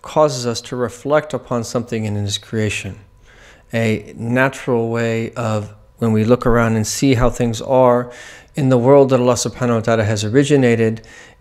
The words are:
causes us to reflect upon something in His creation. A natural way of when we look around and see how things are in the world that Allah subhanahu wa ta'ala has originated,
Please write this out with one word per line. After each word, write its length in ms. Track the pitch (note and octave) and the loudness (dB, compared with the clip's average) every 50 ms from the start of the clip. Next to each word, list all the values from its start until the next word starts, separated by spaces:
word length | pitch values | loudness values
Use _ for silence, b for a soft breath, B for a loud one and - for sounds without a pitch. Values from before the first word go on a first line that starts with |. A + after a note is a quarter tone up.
causes 460 | - - - D#3 D#3 D3+ C3+ B2+ A#2+ | -16 -4 0 2 2 2 0 -4 -6
us 140 | A#2+ A#2 - | -6 -6 -6
to 160 | - - - | -8 -10 -6
reflect 560 | B2 B2 A2+ - - - C#3 D3 D3+ D3 - - | -6 -6 -6 -6 -10 -4 0 0 0 0 -2 -10
upon 320 | A#2+ - - B2+ A#2+ A2+ | -10 -6 -4 -6 -6 -4
something 400 | - - B2+ A2+ - A#2+ A2+ A2 | -4 -6 -6 -4 -4 -6 -6 -4
in 100 | G#2+ G#2 | -4 -4
His 220 | G#2 G#2 G2+ G#2 | -4 -4 -4 -6
creation. 640 | G#2 - - - A2 G#2+ G#2+ - - - G2 F#2 - - _ _ b b b b b b b b b b _ - | -8 -8 -6 -4 -2 -2 -2 -2 -6 -10 -12 -14 -14 -20 _ _ b b b b b b b b b b _ -4
A 400 | A#2 A2+ A2 G#2+ - - - - | -2 0 0 -2 -2 -6 -12 -12
natural 760 | - A2 A#2 A#2+ B2+ C3+ C#3 C3+ - - - B2 A#2 A2+ A2+ | -10 -6 -2 0 2 2 0 0 -4 -4 -2 0 0 0 -2
way 440 | A2+ A#2 A#2 A2+ A2+ A2+ A2+ A2+ - | -2 -2 -2 -2 -2 -2 -4 -6 -6
of 420 | B2 A#2+ A2 G#2+ G#2+ G#2 G#2 - - - _ _ | -6 -4 -2 -2 -4 -6 -8 -16 -20 -20 _ _
when 160 | - A#2+ A2+ A2 | -4 -2 0 2
we 100 | G#2+ A2 | 2 4
look 220 | A2 B2 A#2+ - | 2 2 2 2
around 320 | B2 A2+ A#2+ A#2 A2+ A2 | 2 2 4 2 2 0
and 100 | A2 G#2+ | 0 -2
see 280 | - - - - C#3 C3 | -4 -4 0 2 2 2
how 140 | A2+ B2+ A#2+ | 4 2 0
things 320 | - - B2 A#2 A2+ G#2+ | 0 0 -2 -2 -2 -6
are 520 | - - C3+ B2+ C3 B2 A#2+ B2 B2 A#2+ B B B B B B B B B | -4 0 2 4 4 4 4 2 -2 -6 B B B B B B B B B
in 140 | - C#3+ C3 | -2 0 2
the 80 | C3 | 2
world 320 | B2 A#2 C3 C#3+ C#3+ C3+ B2 | 4 4 6 6 6 6 6
that 100 | C3 B2+ | 4 2
Allah 140 | B2 B2 B2 | 2 2 0
subhanahu 420 | A2+ - A#2+ G#2 - C3 A#2+ A#2 | 0 -2 -6 -6 -4 -2 0 0
wa 60 | A2+ | 0
ta'ala 240 | G#2+ - A2+ A2+ G#2+ | 0 0 0 2 2
has 180 | G#2 A2 G#2 G#2+ | 0 0 -2 -2
originated, 840 | G#2+ A2 C#3 C#3+ C#3 D3+ C#3 C3 A#2+ A#2 A2 A2+ A2 A2 A2 B B B B B B B B | 0 2 2 2 4 2 4 4 2 2 2 2 0 -2 -4 B B B B B B B B